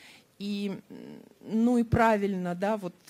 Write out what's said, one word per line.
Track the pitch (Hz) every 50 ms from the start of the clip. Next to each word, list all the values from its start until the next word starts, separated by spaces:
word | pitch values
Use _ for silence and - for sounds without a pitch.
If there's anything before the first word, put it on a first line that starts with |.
| - - - - _ _ _
и, | _ 196 202 208 202 202 196 185 - - _
м, | 87 60 60 71 76 - - - - _
ну | - - 196 220 226 240 254 240
и | 233
правильно, | 233 - 233 226 226 220 202 202 196 196 185 180 175 175
да, | 175 196 202 220
вот, | 208 190 170 - _ _